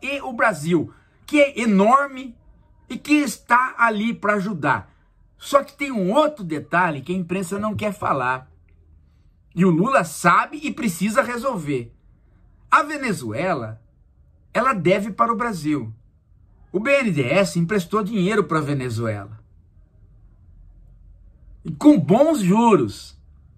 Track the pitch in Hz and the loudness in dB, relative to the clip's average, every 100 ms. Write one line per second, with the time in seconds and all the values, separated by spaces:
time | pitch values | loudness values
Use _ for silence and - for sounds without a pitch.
0 | 254 277 269 233 240 147 156 170 113 - | -8 -8 -8 -2 0 0 0 0 -2 -10
1 | _ _ - 294 285 247 233 190 208 262 | _ _ -2 2 2 2 2 4 6 4
2 | 285 262 254 - _ _ _ _ _ 254 | 2 -6 -16 -18 _ _ _ _ _ -14
3 | - 294 277 - - 240 254 - 233 214 | 0 2 2 -6 2 2 2 0 0 2
4 | 226 175 202 208 190 175 139 117 - _ | -4 -2 -2 -2 -2 -4 -2 -2 -4 _
5 | _ _ _ _ - 277 277 - 285 240 | _ _ _ _ 2 2 2 -6 -6 -2
6 | 180 269 302 302 175 147 - 170 175 143 | 0 2 2 -2 -8 -8 -2 0 0 -2
7 | 135 185 170 185 180 196 214 196 214 196 | -6 -6 -4 -6 -4 -6 -6 -4 -6 -4
8 | - 143 127 131 - _ _ _ _ _ | -4 -2 -2 -6 -10 _ _ _ _ _
9 | _ _ _ _ _ 170 185 165 226 269 | _ _ _ _ _ 0 2 4 2 2
10 | 170 - 175 190 240 302 302 202 233 170 | 0 0 2 4 2 -6 -10 -4 -4 -2
11 | 202 220 220 240 269 214 143 135 117 _ | -2 0 -2 -4 -4 -6 -6 -6 -8 _
12 | _ _ _ _ _ _ _ 269 294 302 | _ _ _ _ _ _ _ 0 0 -4
13 | 262 180 120 110 185 151 110 110 _ _ | -4 -4 -6 -6 -4 -4 -6 -14 _ _
14 | _ _ _ _ _ - 254 220 160 202 | _ _ _ _ _ -2 0 0 2 0
15 | 220 196 233 226 240 185 147 147 110 - | 0 -2 0 0 -4 -4 -4 -4 -6 -14
16 | _ _ _ _ _ _ _ 190 240 277 | _ _ _ _ _ _ _ -4 2 2
17 | 233 147 123 170 196 170 170 208 170 208 | 2 -2 0 2 2 0 0 -2 0 -2
18 | 202 226 180 214 156 160 143 139 123 113 | -2 -2 0 0 0 -2 -2 -4 -4 -4
19 | 113 104 98 - _ _ _ _ _ _ | -4 -6 -10 -18 _ _ _ _ _ _
20 | _ - - _ - - - - - - | _ -20 -20 _ -20 -20 -20 -20 -20 -20
21 | - - - _ - - - 139 294 277 | -20 -20 -20 _ -20 -16 -14 2 6 6
22 | 131 214 302 302 180 208 233 185 110 - | 4 4 4 4 2 4 6 4 2 -6
23 | - - - - _ | -18 -20 -20 -20 _